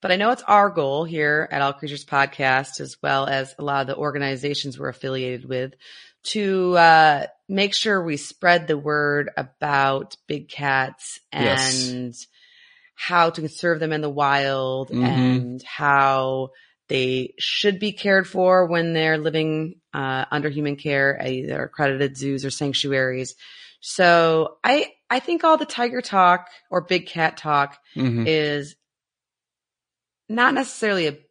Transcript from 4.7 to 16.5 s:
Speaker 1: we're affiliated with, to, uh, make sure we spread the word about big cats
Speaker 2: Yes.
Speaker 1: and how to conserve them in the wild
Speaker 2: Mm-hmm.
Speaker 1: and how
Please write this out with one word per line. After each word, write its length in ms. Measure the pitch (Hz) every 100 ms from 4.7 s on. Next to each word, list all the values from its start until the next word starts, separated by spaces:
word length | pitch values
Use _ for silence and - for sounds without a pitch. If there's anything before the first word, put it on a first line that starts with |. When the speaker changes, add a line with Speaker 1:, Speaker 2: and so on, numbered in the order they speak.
| 123
Speaker 1:
we're 120 | 139
affiliated 580 | 127 135 131 127 127 131
with, 280 | 127 131 _ - - - _ -
to, 500 | 214 202 190 180 175
uh, 500 | 165 160 156 143 - - _
make 260 | 196 202
sure 300 | 202 226 202
we 140 | 170 147
spread 500 | - - 185 175 156
the 100 | 151
word 540 | 147 151 147 147 143 -
about 800 | 127 _ 151 143 135 135 - - _
big 220 | 147 -
cats 720 | - 143 135 131 - - - _
Speaker 2:
Yes. 540 | - 135 131 131 131 127
Speaker 1:
and 240 | 123 123 120 - _ _ _ - _ _ _
how 340 | - 180 165
to 120 | 165
conserve 380 | 156 - 175 165
them 140 | 156
in 80 | 156
the 80 | 151
wild 800 | 143 143 139 139 135 131 131 135
Speaker 2:
Mm-hmm. 140 | 120 123
Speaker 1:
and 580 | 127 127 127 123 127
how 840 | - - 147 139 135 135 131 131 131